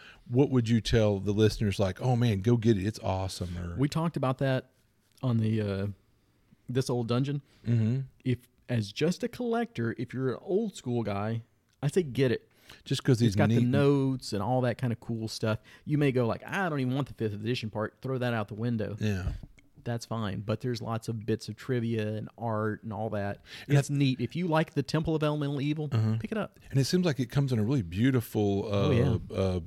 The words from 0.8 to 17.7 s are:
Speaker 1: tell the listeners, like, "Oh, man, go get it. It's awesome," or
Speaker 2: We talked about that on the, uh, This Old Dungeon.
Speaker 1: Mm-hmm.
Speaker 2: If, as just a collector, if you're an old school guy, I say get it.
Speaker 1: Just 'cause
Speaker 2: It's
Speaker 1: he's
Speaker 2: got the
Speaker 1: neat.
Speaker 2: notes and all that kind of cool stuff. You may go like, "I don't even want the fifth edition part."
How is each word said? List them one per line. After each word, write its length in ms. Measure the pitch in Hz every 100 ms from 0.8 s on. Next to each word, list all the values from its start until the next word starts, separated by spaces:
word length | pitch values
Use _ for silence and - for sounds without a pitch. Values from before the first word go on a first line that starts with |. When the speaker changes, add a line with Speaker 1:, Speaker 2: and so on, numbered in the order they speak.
Speaker 1:
tell 400 | - 120 107 98
the 120 | 95
listeners, 460 | 101 107 - 107 95
like, 240 | 98 -
"Oh, 140 | 127 120
man, 240 | 120 98
go 160 | 104 120
get 200 | 110 104
it. 80 |
It's 140 | 95 -
awesome," 520 | 98 95 95 - 87 87
or 200 | 87 87
Speaker 2:
We 120 | 143
talked 280 | 170 165 156
about 220 | 131 131
that 320 | 135 131 - _ _ _ _ _
on 160 | 127 113
the, 220 | 110 110
uh, 260 | 104 98 98 98 _ _ _ _ _ _ -
This 220 | 123 131
Old 160 | 123 113
Dungeon. 340 | 120 139 143 - _ -
Speaker 1:
Mm-hmm. 340 | 117 110 131 131 _
Speaker 2:
If, 240 | 131 123 - _ _
as 220 | 120 101
just 320 | - 151 180
a 60 | 240
collector, 680 | - 240 233 233 - 117 -
if 160 | 127
you're 200 | 123 131
an 80 | 117
old 320 | - 185 226
school 280 | - 127 120
guy, 380 | 107 101 104 113 - _ _ _
I 40 | 143
say 140 | 196
get 300 | 160 117 131
it. 160 | 113 - _ - -
Speaker 1:
Just 220 | - 139
'cause 120 | - 117
Speaker 2:
It's 60 | 113
Speaker 1:
he's 100 | 98
Speaker 2:
got 140 | 104
the 60 | 117
Speaker 1:
neat. 60 | 120
Speaker 2:
notes 640 | 139 143 143 135 131 -
and 100 | 101
all 200 | 101 127
that 160 | 123 110
kind 120 | 127
of 80 | 113
cool 300 | - 113 110
stuff. 300 | - - 127 - -
You 140 | - 147
may 120 | 143
go 140 | 127 117
like, 160 | 98 -
"I 220 | 175 185
don't 100 | 147
even 140 | 127
want 140 | 131 135
the 60 |
fifth 200 | - 110
edition 340 | 104 107 123
part." 260 | 110